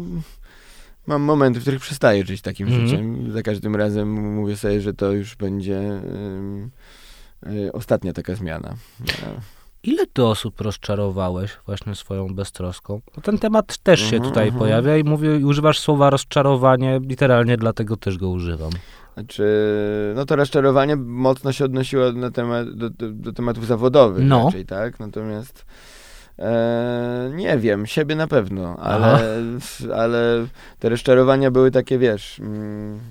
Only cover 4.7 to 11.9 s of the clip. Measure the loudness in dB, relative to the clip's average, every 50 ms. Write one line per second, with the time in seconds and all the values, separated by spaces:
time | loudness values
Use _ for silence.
4.7 | 0 0 -2 -2 -4 -2 -2 0 0 -2 -4 -6 -10 -6 -6 -4 -4 -4 -4 -4
5.7 | -4 -4 -4 -6 -6 -8 -8 -10 -10 -8 -10 -10 -10 -10 -10 -10 -10 -12 -12 -14
6.7 | -16 -20 -20 -20 -20 -20 -20 -20 -20 -20 -20 -20 -20 -20 -14 -10 -8 -6 -6 -6
7.7 | -6 -8 -4 -2 -2 -2 -2 -4 -6 -6 -6 -6 -6 -6 -6 -8 -8 -8 -10 -12
8.7 | -14 -14 -16 -20 _ -12 -6 -6 -6 -6 -6 -10 -12 -12 -14 -18 -20 -20 -20 -20
9.7 | -20 -10 -4 -2 0 0 -2 -2 0 2 2 2 2 0 -2 -8 -8 -6 -6 -6
10.7 | -6 -8 -6 -6 -4 -2 -2 -2 -2 -2 -2 -2 -2 -4 -6 -8 -10 -12 -12 -10
11.7 | -10 -8 -8 -8